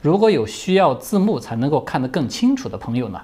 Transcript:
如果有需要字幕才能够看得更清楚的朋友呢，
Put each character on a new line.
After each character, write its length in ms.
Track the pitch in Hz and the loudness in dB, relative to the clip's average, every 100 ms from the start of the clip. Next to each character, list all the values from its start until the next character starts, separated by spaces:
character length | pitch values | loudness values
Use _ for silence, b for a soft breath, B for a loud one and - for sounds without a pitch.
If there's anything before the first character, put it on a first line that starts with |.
如 160 | 147 196 | 2 4
果 140 | 220 | 4
有 160 | 165 110 | 4 0
需 280 | - - | -6 0
要 200 | 190 175 | 4 4
字 240 | 240 - 202 | 2 -2 0
幕 220 | 202 151 | 2 0
才 160 | - 117 | -4 -2
能 120 | 135 | 0
够 120 | 147 | 0
看 200 | - 147 | -2 -4
得 60 | 127 | -2
更 220 | 170 120 | -2 -4
清 260 | - 247 | 0 0
楚 140 | 262 226 | 0 -4
的 100 | 101 | -10
朋 180 | - 117 | -6 -4
友 120 | 117 | -4
呢， 120 | 87 | -8